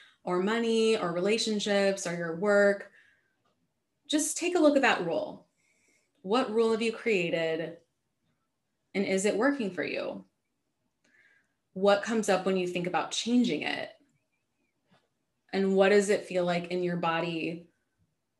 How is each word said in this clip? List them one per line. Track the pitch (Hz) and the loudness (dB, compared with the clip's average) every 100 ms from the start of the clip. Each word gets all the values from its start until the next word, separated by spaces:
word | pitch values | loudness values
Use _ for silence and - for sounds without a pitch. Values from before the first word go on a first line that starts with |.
| - _ | -20 _
or | 185 180 | -4 0
money | 196 233 233 226 220 220 | 0 0 0 2 2 2
or | 175 | 0
relationships | 175 190 220 220 208 208 202 196 190 175 | -2 0 0 0 -2 0 2 2 0 -4
or | 175 | -6
your | 165 170 | -6 -2
work. | 208 202 202 202 - _ _ _ _ _ _ _ _ _ _ _ - | 2 6 4 2 -6 _ _ _ _ _ _ _ _ _ _ _ -4
Just | 302 - - | -2 -2 -4
take | 349 359 | -2 4
a | |
look | 302 | 4
at | 277 | 4
that | 240 196 | 2 0
rule. | 170 156 - - _ _ _ _ _ _ _ _ | -2 -4 -6 -10 _ _ _ _ _ _ _ _
What | 185 240 262 | -2 -2 0
rule | 220 226 | 0 2
have | 220 | 2
you | 226 | -2
created? | 220 233 190 170 165 165 160 165 - _ _ _ _ _ _ _ _ _ _ _ | -2 0 0 0 -2 -2 -2 -6 -10 _ _ _ _ _ _ _ _ _ _ _
And | 190 185 | -4 -2
is | 190 | 0
it | 202 190 | 0 0
working | 277 277 196 | 0 0 -4
for | 175 | -6
you? | - - - 196 - _ _ _ _ _ _ _ _ _ _ _ _ _ _ 185 | -6 -6 -8 -10 -16 _ _ _ _ _ _ _ _ _ _ _ _ _ _ 0
What | 202 202 | 2 2
comes | 214 226 208 | 2 -2 0
up | 185 | 0
when | 196 190 | 0 -2
you | 180 | -2
think | 180 175 | -4 -4
about | 160 - | -4 -4
changing | - 226 247 196 151 | -6 0 2 2 0
it? | - - - - _ _ _ _ _ _ _ _ _ _ _ _ _ _ _ | -4 -6 -8 -14 _ _ _ _ _ _ _ _ _ _ _ _ _ _ _
And | 190 190 190 | -2 2 4
what | 196 | 6
does | 208 196 | 6 4
it | 202 - | 0 -2
feel | 185 | -2
like | 175 175 175 | 0 -2 -2
in | 180 | -4
your | 175 175 | -2 -2
body | 170 165 170 165 160 175 - _ _ _ _ _ _ | -2 -2 -2 -4 -6 -8 -14 _ _ _ _ _ _